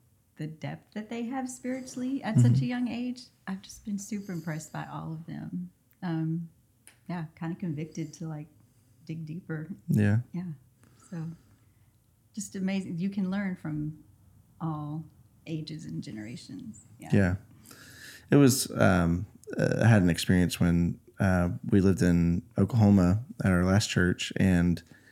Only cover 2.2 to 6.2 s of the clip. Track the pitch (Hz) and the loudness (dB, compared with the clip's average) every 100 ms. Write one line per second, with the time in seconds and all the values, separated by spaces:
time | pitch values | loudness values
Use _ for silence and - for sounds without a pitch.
2.2 | - 214 175 135 247 247 240 233 247 247 | 0 4 4 4 0 -2 -4 -4 -6 -8
3.2 | - _ - 190 - - 220 196 - 208 | -14 _ -12 -12 -12 -16 -8 -8 -6 -10
4.2 | 196 175 160 156 - 156 147 151 156 160 | -8 -8 -6 -8 -8 -12 -10 -10 -10 -10
5.2 | 165 - - 180 180 _ _ - 180 160 | -10 -12 -10 -10 -10 _ _ -12 -6 -4